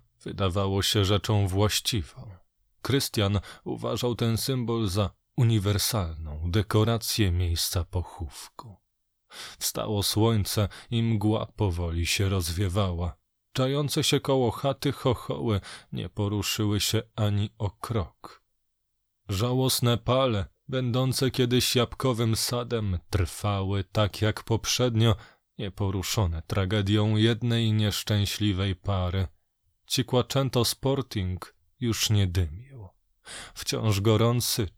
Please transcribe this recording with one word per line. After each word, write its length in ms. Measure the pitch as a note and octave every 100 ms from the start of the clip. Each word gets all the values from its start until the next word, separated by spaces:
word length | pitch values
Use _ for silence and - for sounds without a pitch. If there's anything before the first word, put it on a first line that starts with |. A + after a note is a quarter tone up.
| _ _
wydawało 600 | - - G2 G2 G2 G2
się 240 | - G#2+ F#2+
rzeczą 420 | G2+ - G#2+ G2
właściwą. 840 | F#2+ G#2 - - A2 - - B2+ F#2 _ _ _ _
Krystian 580 | - C3+ - A2 G2 G2+ - -
uważał 520 | - A#2+ A#2 A#2+ B2 A#2
ten 220 | A#2 A2+
symbol 500 | - C3 A2+ A#2 G#2
za 220 | G2 F#2+ - _ -
uniwersalną 1120 | A#2 A2 G2 G#2 - A2+ E2+ D#2 D#2 D2+ F2
dekorację 800 | G2+ F#2+ G#2+ G#2+ A#2 - - G2
miejsca 520 | F2 F2 E2+ - F2+
pochówku. 920 | E2 F2+ - - D2+ - - - A#2 F#2 _ _ _ _ _ - - -
Wstało 440 | - - A2 G2+
słońce 640 | F#2+ G#2+ A2+ A2+ F#2 A2+ G2 - -
i 120 | A#2
mgła 420 | A2+ A2 G#2+ A2 A2
powoli 600 | - G2+ E2+ E2+ E2+ E2
się 240 | - G2
rozwiewała. 840 | G2 E2 E2 F#2+ G2+ F#2+ E2+ F2 - _ _ _
Czające 500 | - C3 C#3+ D3 D#3+
się 160 | C3 C#3
koło 320 | - C3+ A#2+
chaty 400 | - C#3 C3+ C#3+
chochoły 720 | - C3+ A#2+ - - A#2 G2 - - -
nie 180 | B2 G2
poruszyły 680 | - G2+ G#2 - - G#2+ G#2
się 240 | - A2 - -
ani 340 | G#2 G2+ G#2+ -
o 140 | G2+
krok. 720 | - - A2 E2 _ - - _ _ _ _ _ _ _ _ -
Żałosne 680 | F#2+ B2 C3 C3 - A#2+ A#2
pale, 480 | - C3 C3+ G#2+ F2+ _ -
będące 640 | C3 B2+ B2 C3 B2 C3+
kiedyś 440 | B2 A#2+ B2 - B2
jabłkowym 600 | A2+ - C3 A2+ A2+ G#2+
sadem, 640 | - A#2+ A#2+ A#2 G#2 F2+ -
trwały 720 | F#2+ F2 - G#2 G2+ F#2+ G2
tak 380 | F#2+ - G#2 -
jak 220 | G#2+ -
poprzednio, 720 | - A2+ - - B2 A2 A2+ G#2+ - _ _ -
nieporuszone 840 | G2+ - G2 G2 F2 - F#2 D#2+
tragedią 720 | - G2+ F#2 G#2+ G2 G#2+ G#2+ G#2+
jednej 580 | A2+ A2 A#2+ A#2 A2
nieszczęśliwej 1000 | G#2+ G#2 - - G#2+ G2+ - G#2 F#2 G2 F2
pary. 520 | - G2 F2+ F#2+ F2+ - _ _ _ _ -
Cicquacento 760 | - B2 B2 A#2+ C#3 C3+ B2+ A2+
Sporting 920 | - C3 C3+ - G#2+ F#2 F2+ - _ _ _
już 300 | A#2+ G#2+ -
nie 180 | G#2 F#2+
dymił. 600 | F2+ E2 F2 C3+ C3 F#2+ _ _ _ - - -
Wciąż 480 | - - C3 A2 G2
gorący 640 | A2 G#2+ A2+ A#2+ - - G2